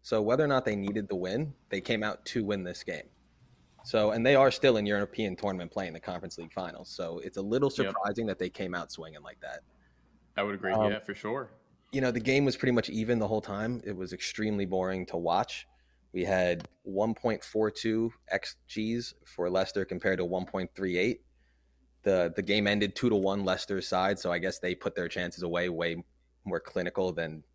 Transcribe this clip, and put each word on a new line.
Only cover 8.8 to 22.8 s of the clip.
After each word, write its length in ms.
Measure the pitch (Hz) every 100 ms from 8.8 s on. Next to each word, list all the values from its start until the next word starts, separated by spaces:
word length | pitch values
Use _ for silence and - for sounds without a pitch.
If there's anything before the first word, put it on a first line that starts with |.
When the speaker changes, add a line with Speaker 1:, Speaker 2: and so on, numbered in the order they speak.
| 76
Speaker 1:
swinging 320 | - 80 76
like 160 | 73 -
that. 200 | 71 - _ _ _ _ _ _ _ -
Speaker 2:
I 60 |
would 140 | 104 101
agree. 160 | 95
Speaker 1:
Um, 180 | 110 107
Speaker 2:
Yeah, 80 | 107
for 160 | -
sure. 360 | 101 107 131 120 - _ _ _
Speaker 1:
you 60 | 135
know, 100 | 127
the 100 | 117
game 240 | 113 135
was 120 | 139 -
pretty 160 | 131
much 180 | 120 -
even 300 | 110 110 120
the 80 | 104
whole 120 | 110
time. 400 | - 101 113 120
It 120 | - 92
was 160 | 92
extremely 540 | 90 - - 107 104 95
boring 400 | 92 92 95 90
to 100 | 85
watch. 520 | 85 90 120 - - _ _ _ _
We 120 | 92
had 440 | 90 95 90 87 - _
one 320 | - 95 113
point 300 | 110 117 107
four 260 | - 107 107
two 420 | - 113 110 113 - -
X 280 | 98 - - _
Gs 460 | 110 110 117 117 -
for 240 | - - 90
Leicester 360 | 92 95 101
compared 340 | 95 92 101 92
to 60 |
one 200 | 87 92
point 260 | 92 95 90
three 240 | - 95 87
eight. 220 | 104 - _ _ _ _ _ _ _ _
The, 300 | 104 92 85
the 80 | 85
game 240 | 92 104 101
ended 300 | 104